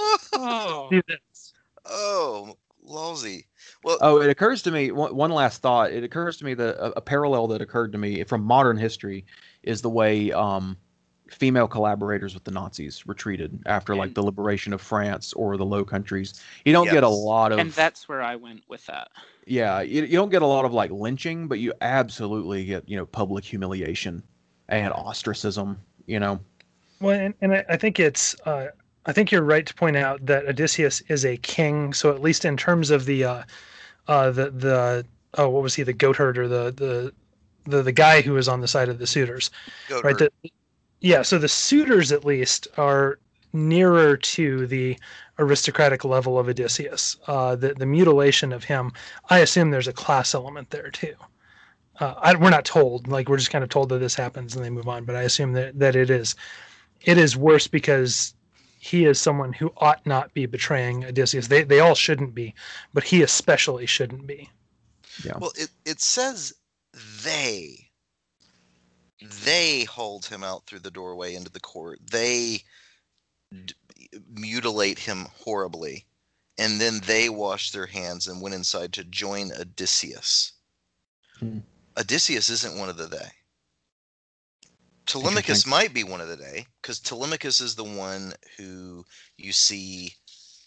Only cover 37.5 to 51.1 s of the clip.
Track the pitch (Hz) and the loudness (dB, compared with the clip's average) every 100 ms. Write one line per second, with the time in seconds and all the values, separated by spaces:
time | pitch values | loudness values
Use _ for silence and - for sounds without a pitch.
37.5 | _ 143 143 131 127 156 156 143 135 131 | _ -2 0 2 6 8 8 6 2 0
38.5 | 127 123 143 123 120 120 147 123 127 - | -2 0 0 0 -2 -4 -2 -2 -4 -8
39.5 | - - - - 127 139 135 151 - - | -10 -20 -18 -8 0 2 4 2 0 -18
40.5 | _ _ _ _ _ 180 156 - 180 147 | _ _ _ _ _ 4 4 4 2 2
41.5 | - - 294 294 208 139 143 143 135 127 | 0 2 2 6 4 4 0 0 0 0
42.5 | - - - 143 139 139 143 _ _ _ | -2 -4 -2 2 4 2 -2 _ _ _
43.5 | 156 156 170 185 170 151 139 - - 151 | -2 2 4 6 8 6 6 0 -2 -2
44.5 | 131 127 131 127 127 - - - - 147 | -2 -2 -2 -4 -6 -12 -20 -10 0 2
45.5 | 143 - - 143 131 135 131 127 127 123 | 2 2 4 4 4 0 0 2 0 0
46.5 | 123 117 - 143 - - - - 139 127 | -2 -2 -4 -6 -6 -6 -6 -6 -2 -2
47.5 | 123 135 135 135 156 175 143 143 139 139 | 0 -2 -2 2 6 8 8 6 4 0
48.5 | 123 - 139 127 - - - - 180 156 | -4 -4 -4 -4 -8 -16 -8 4 6 8
49.5 | 180 160 135 127 127 - 139 123 139 131 | 6 4 2 -2 -4 0 0 0 -4 -6
50.5 | 147 127 147 139 - 156 | -14 -12 -12 -12 -10 -10